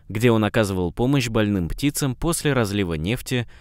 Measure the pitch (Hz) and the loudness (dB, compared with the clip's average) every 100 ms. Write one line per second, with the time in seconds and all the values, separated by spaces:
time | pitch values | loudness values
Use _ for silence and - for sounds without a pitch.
0 | - 101 120 113 107 120 104 95 87 78 | -10 2 4 4 2 2 0 0 -2 0
1 | 123 143 120 113 107 101 82 - 143 - | 0 2 0 0 2 2 -2 -2 -2 -2
2 | 139 120 160 165 151 131 107 101 92 80 | -4 -2 -2 -2 0 0 0 0 -2 -2
3 | 82 123 - 127 117 - | -2 -4 -4 -4 -6 -12